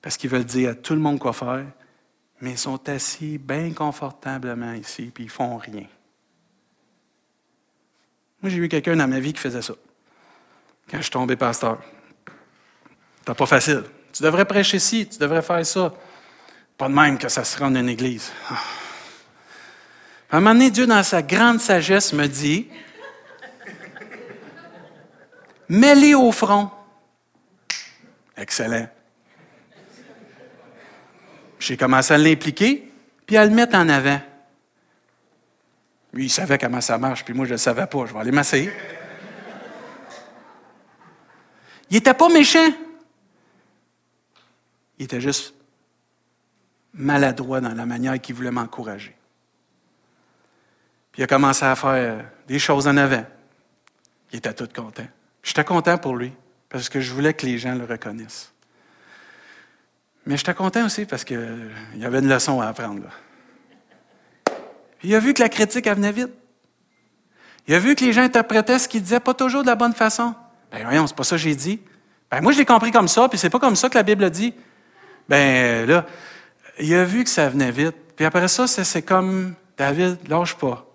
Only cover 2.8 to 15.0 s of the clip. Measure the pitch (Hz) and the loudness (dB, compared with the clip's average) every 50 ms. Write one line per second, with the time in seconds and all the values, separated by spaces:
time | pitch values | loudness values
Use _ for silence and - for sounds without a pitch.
2.8 | _ - 143 135 - - - - 156 151 151 147 135 131 135 151 165 170 156 - | _ -8 -8 -6 -6 -6 -8 -8 -10 -10 -10 -12 -8 -8 -6 -6 -6 -8 -6 -6
3.8 | 156 147 139 - - - - _ - 139 135 131 127 123 120 120 120 117 117 113 | -6 -6 -6 -8 -12 -14 -14 _ -12 -12 -10 -10 -8 -10 -10 -8 -10 -10 -12 -12
4.8 | 101 - - - 123 117 - - 117 110 - - 131 123 120 113 - - 107 104 | -14 -14 -14 -14 -14 -16 -14 -16 -16 -16 -8 -8 -8 -8 -8 -12 -14 -14 -16 -16
5.8 | 95 - _ _ _ _ _ _ _ _ _ _ _ _ _ _ _ _ _ _ | -16 -18 _ _ _ _ _ _ _ _ _ _ _ _ _ _ _ _ _ _
6.8 | _ _ _ _ _ _ _ _ _ _ _ _ _ _ _ _ _ _ _ _ | _ _ _ _ _ _ _ _ _ _ _ _ _ _ _ _ _ _ _ _
7.8 | _ _ _ _ _ _ _ _ _ _ _ _ - 196 185 175 175 165 160 156 | _ _ _ _ _ _ _ _ _ _ _ _ -8 -6 -4 -4 -4 -2 -4 -4
8.8 | - 175 170 165 143 131 131 135 131 147 151 - - 135 120 123 110 - 110 _ | -2 0 0 0 0 0 -2 -4 -4 -6 -8 -8 -8 -8 -8 -8 -10 -10 -14 _
9.8 | _ _ _ _ _ _ _ _ _ _ _ _ _ _ _ _ _ _ _ _ | _ _ _ _ _ _ _ _ _ _ _ _ _ _ _ _ _ _ _ _
10.8 | _ _ - 139 - - - 131 127 123 127 - 131 117 117 - - 117 113 - | _ _ -10 -8 -8 -6 -4 -4 -4 -4 -2 -2 -2 -4 -2 -2 -4 -4 -6 -6
11.8 | - - - _ _ _ _ _ _ - - - _ _ _ _ _ _ _ _ | -12 -20 -20 _ _ _ _ _ _ -20 -20 -20 _ _ _ _ _ _ _ _
12.8 | _ - _ _ _ _ _ _ _ - 120 - 143 - 147 131 120 151 147 127 | _ -20 _ _ _ _ _ _ _ -10 -4 -4 0 2 2 2 4 2 -2 -2
13.8 | 107 - - - _ _ _ - 143 156 156 175 196 196 202 202 196 - - 190 | -4 -10 -20 -20 _ _ _ -2 -2 0 2 2 0 2 0 0 0 0 0 0
14.8 | - - 226 226 | 0 0 0 -2